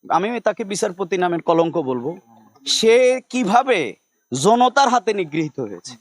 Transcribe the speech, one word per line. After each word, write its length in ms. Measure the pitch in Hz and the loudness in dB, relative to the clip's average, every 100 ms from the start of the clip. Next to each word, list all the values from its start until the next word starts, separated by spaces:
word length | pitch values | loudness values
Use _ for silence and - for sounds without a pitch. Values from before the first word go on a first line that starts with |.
| - | -2
আমি 300 | 165 202 240 | -2 -2 -4
তাকে 240 | 220 202 | -4 -4
বিচারপতি 540 | 208 202 214 175 180 190 | -8 -4 -6 -6 -6 -2
নামের 240 | 180 170 | -2 -2
কলঙ্ক 360 | - 165 165 165 | 0 2 2 -2
বলবো, 400 | 131 127 127 185 _ - _ _ - | -4 -6 -8 -12 _ -20 _ _ -6
সে 560 | - 220 233 254 254 _ | 0 4 6 4 2 _
কিভাবে 640 | 247 202 233 262 214 123 82 _ _ _ 127 | -2 2 2 2 0 -2 -8 _ _ _ 0
জনতার 480 | 165 240 247 254 269 | 2 4 2 4 2
হাতে 240 | 240 226 | 2 -2
নিগৃহীত 460 | 202 165 156 151 - | -4 -4 -4 -6 -6
হয়েছে 360 | 113 90 - - | -10 -12 -18 -20